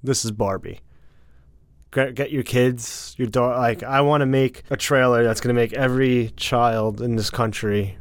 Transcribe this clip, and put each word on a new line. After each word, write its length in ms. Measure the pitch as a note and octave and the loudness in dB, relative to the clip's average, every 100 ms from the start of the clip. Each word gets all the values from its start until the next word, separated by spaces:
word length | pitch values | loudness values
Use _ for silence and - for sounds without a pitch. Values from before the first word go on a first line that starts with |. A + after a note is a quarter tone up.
This 200 | C3 C3 A2+ | -4 -2 -4
is 60 | |
Barbie." 480 | G#2+ G2+ F#2+ - - - - - - - - - - _ _ - | -4 -4 -4 -8 -16 -20 -20 -20 -20 -20 -20 -20 -20 _ _ -6
Get, 220 | C3+ C3+ C3 | -2 -2 -2
get 160 | C#3 | -4
your 120 | D3 | -4
kids, 720 | A2+ B2+ B2+ B2 A#2 - - - | -2 2 2 0 -8 -12 -14 -6
your 100 | A#2+ | -2
da-, 300 | B2 A#2+ B2 | 0 0 2
like, 240 | A#2+ A2+ | 0 0
I 160 | B2 C3+ | 0 2
wanna 260 | C#3+ D3 C3+ | 4 2 2
make 360 | C3+ C3 - - | 2 2 -2 -8
a 80 | C3+ | -6
trailer 460 | - C#3 B2+ A#2+ | 0 2 4 4
that's 180 | A#2 A2+ | 2 2
gonna 140 | A#2+ A#2+ | 0 2
make 180 | A#2 | 0
every 580 | B2+ C3 B2+ C3 B2 A#2 - | 0 0 2 2 2 0 -6
child 640 | - B2 A#2+ A2+ A2 G#2 | -2 2 2 2 -2 -2
in 140 | A#2+ A2+ | -2 -2
this 140 | G2+ | -2
country 640 | - A2+ G2+ G#2+ G#2 G2 - | -2 -2 -2 0 0 -2 -6